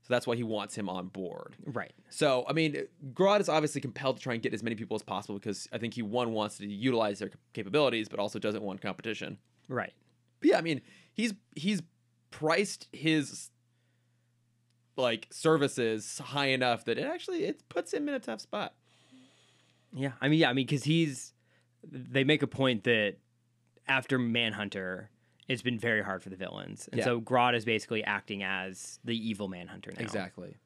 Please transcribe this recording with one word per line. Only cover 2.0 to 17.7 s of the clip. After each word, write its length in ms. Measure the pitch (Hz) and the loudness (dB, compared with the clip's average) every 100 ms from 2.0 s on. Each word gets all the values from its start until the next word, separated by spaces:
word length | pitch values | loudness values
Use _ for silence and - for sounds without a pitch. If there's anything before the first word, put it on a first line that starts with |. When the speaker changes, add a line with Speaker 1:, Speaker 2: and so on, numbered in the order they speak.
| _ | _
Speaker 1:
So, 380 | - 147 127 123 | 0 2 2 2
I 60 | |
mean, 320 | 151 160 139 - _ 135 | 0 2 0 -8 _ -14
Grodd 280 | 120 190 208 | 2 4 6
is 80 | 196 | 4
obviously 320 | 156 151 147 | 2 2 -2
compelled 340 | 127 - 135 135 | -6 -2 -2 -2
to 60 | |
try 100 | 131 | -2
and 100 | 117 | -2
get 120 | 117 | -2
as 80 | 107 | -2
many 120 | 113 | -4
people 200 | 110 110 | -4 -4
as 80 | 107 | -6
possible 360 | - 95 101 101 | -4 -6 -6 -8
because 300 | 110 98 - | -6 -6 -6
I 60 | 117 | -6
think 160 | 117 | -6
he, 80 | 120 | -4
one, 320 | 107 117 120 | -2 0 0
wants 240 | 110 104 - | 0 -2 -4
to 80 | 104 | -8
utilize 520 | 101 127 117 107 101 | 0 2 4 2 -2
their 120 | 98 - _ | -8 -10 _
capabilities, 560 | - 98 143 135 117 110 | -8 0 4 4 2 -2
but 100 | 104 | -2
also 200 | 101 110 | -2 0
doesn't 240 | 107 104 | -2 -2
want 180 | 101 95 | -4 -4
competition. 560 | 104 92 113 107 - 101 _ _ - | -6 -6 -6 -6 -8 -10 _ _ -8
Speaker 2:
Right. 240 | 127 95 _ _ _ _ _ | -6 -6 _ _ _ _ _
Speaker 1:
But 80 | 302 | 4
yeah, 80 | 180 | 4
I 60 | |
mean, 180 | 165 139 - - _ | 2 -2 -4 -20 _
he's, 220 | - 226 202 _ - | -4 -4 -4 _ -4
he's 260 | 175 202 - _ _ _ _ | 0 0 -4 _ _ _ _
priced 580 | - 156 165 196 - - | -4 2 2 0 -4 -14
his, 600 | 139 151 160 135 - - _ _ _ _ _ _ _ _ _ _ _ _ _ _ - | -4 2 2 0 -8 -16 _ _ _ _ _ _ _ _ _ _ _ _ _ _ 0
like, 320 | 123 117 - | 2 2 -4
services 880 | - 160 160 139 - 117 110 107 - | 2 6 6 4 2 2 2 -4 -10
high 280 | 127 139 139 | -4 0 2
enough 360 | 131 127 117 - | 4 4 2 0
that 120 | 117 | 0
it 40 | |
actually, 400 | 277 339 - 349 | -2 -4 -4 -2
it 240 | 196 - | -2 -4
puts 240 | _ | _